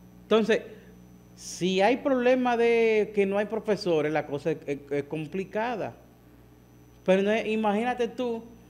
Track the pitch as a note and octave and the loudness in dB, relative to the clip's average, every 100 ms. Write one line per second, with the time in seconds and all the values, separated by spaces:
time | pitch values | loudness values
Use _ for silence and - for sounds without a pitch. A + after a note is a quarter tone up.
0 | - - - A3 G#3+ F#3 - - - - | -20 -20 0 2 4 0 -2 -16 -20 -20
1 | - - - - - - F3+ F#3 G3+ C4 | -20 -20 -20 -18 -16 -4 0 4 4 2
2 | C#4+ C4 B3 B3+ B3 A#3 A#3 A#3 A3+ G#3+ | 0 2 4 2 2 2 2 4 4 2
3 | G#3 G3+ G3 G3+ G#3 A3 G#3+ F#3+ F3 D#3+ | 0 0 0 0 -2 -4 -2 -2 0 0
4 | D3 D#3 - C#3+ E3 D#3 - C#3+ - C#3+ | 2 -2 -4 -4 -4 -4 -6 -8 -4 -4
5 | C#3+ D#3 D3 F#3+ F#3+ G#3 A#3 A3 B2+ - | -4 -6 -6 -8 -6 -4 -4 -4 -8 -12
6 | - - - - - - - - - - | -20 -20 -20 -20 -20 -20 -20 -20 -20 -4
7 | - F#3+ G3+ A3 A3 A3 G#3+ G3+ B3 A#3+ | 2 2 2 0 0 0 0 0 0 -2
8 | A#3 A#3 B3 A#3 - - | -4 -4 -6 -6 -10 -20